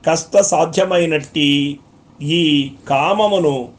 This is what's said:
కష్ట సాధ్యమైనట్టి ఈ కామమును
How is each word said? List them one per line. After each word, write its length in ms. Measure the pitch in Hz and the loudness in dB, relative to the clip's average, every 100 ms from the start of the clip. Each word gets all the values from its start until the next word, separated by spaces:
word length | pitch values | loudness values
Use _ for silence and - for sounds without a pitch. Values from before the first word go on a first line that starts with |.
| - | 0
కష్ట 320 | 165 - 202 | -2 2 0
సాధ్యమైనట్టి 1400 | 190 160 165 165 185 180 170 156 139 151 143 143 143 143 - - _ - | 2 0 0 0 0 0 0 -2 -4 -2 0 2 -2 -8 -18 -20 _ -10
ఈ 500 | 147 170 160 143 139 - - | -2 0 2 0 -2 -10 -4
కామమును 800 | 139 160 208 208 196 156 135 117 | -2 0 0 0 2 0 -2 -8